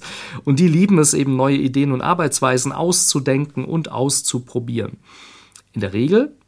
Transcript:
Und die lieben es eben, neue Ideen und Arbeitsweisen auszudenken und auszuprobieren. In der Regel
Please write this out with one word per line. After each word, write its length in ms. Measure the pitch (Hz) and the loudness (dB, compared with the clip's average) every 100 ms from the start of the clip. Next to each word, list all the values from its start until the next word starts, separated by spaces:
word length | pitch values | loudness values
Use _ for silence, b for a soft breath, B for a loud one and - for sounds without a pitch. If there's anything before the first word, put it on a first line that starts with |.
| B B B 131 | B B B -6
Und 160 | - 135 | 0 4
die 80 | 180 | 4
lieben 300 | 160 202 185 | 4 4 4
es 160 | 151 | 4
eben, 220 | 151 139 131 | 2 0 2
neue 220 | 135 139 | 2 2
Ideen 340 | 139 135 143 | 0 0 0
und 100 | 127 | 0
Arbeitsweisen 680 | - 175 151 - 131 127 135 | 0 0 0 0 0 0 -2
auszudenken 920 | 139 170 175 - 151 131 135 143 - 127 | -2 0 0 0 0 0 0 -2 -6 -4
und 260 | 165 147 | -4 -4
auszuprobieren. 1040 | 117 139 139 - 123 123 - 120 117 101 - B B B B B B B | -2 -2 -2 -4 -6 -6 -8 -6 -6 -6 -10 B B B B B B B
In 80 | - | -8
der 120 | 98 | -4
Regel 420 | 101 139 208 294 - | -2 2 2 0 -6